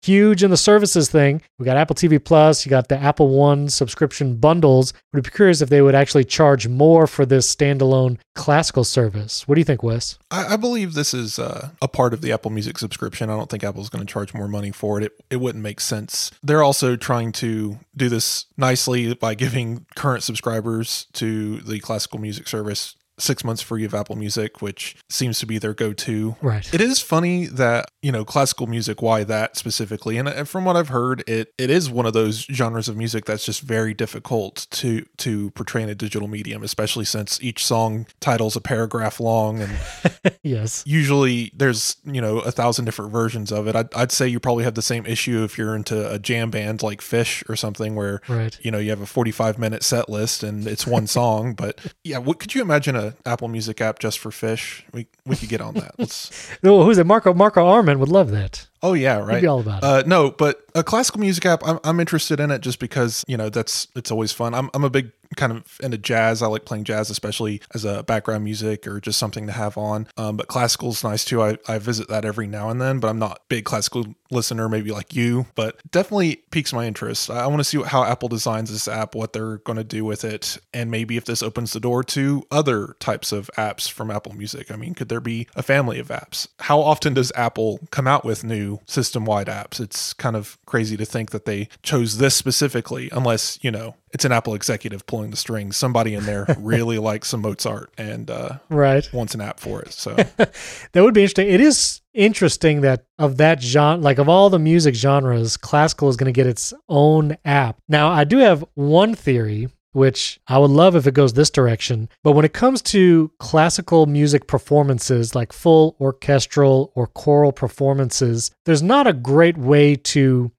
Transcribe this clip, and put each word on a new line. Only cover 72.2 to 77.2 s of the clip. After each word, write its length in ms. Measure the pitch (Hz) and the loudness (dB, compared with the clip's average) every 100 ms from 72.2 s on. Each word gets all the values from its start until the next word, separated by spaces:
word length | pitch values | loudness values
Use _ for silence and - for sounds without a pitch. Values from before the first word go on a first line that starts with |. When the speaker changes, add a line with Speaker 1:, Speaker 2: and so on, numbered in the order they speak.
Speaker 2:
every 220 | 107 104 104 | -4 -6 -8
now 220 | 104 107 | -8 -6
and 100 | 120 | -4
then, 200 | 131 135 | -2 -2
but 80 | 113 | -2
I'm 100 | 110 | -2
not 200 | 107 - | -6 -8
a 20 | _ | _
big 160 | 120 | -6
classical 500 | 104 117 101 123 110 - _ | -4 -4 -4 -4 -8 -10 _
listener, 380 | 127 113 113 110 | -4 -4 -4 -4
maybe 240 | 110 107 | -4 -4
like 200 | 104 101 | -10 -8
you, 340 | - 120 120 127 - | -2 0 0 -4 -4
but 240 | 110 - - | -6 -6 -4
definitely 460 | 170 196 208 175 143 _ | -2 0 0 0 -2 _
piques 200 | 165 143 | -6 -4
my 140 | 123 117 | -4 -6
interest. 440 | 104 - 117 | -6 -8 -6